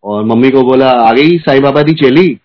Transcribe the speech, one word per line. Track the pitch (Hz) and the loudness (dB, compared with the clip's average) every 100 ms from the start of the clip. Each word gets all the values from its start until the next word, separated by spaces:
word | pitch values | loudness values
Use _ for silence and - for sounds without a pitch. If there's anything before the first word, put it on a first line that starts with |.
और | 101 104 | -8 -6
मम्मी | 107 117 131 | -4 0 0
को | 135 | 0
बोला, | 127 131 135 | 0 0 0
"आ | 123 113 | 0 0
गई | 113 151 170 | 0 0 0
साईं | 160 135 | 0 0
बाबा | 139 139 | 0 0
दी | 147 | -2
चेली | 160 135 135 185 120 | 0 0 2 0 -2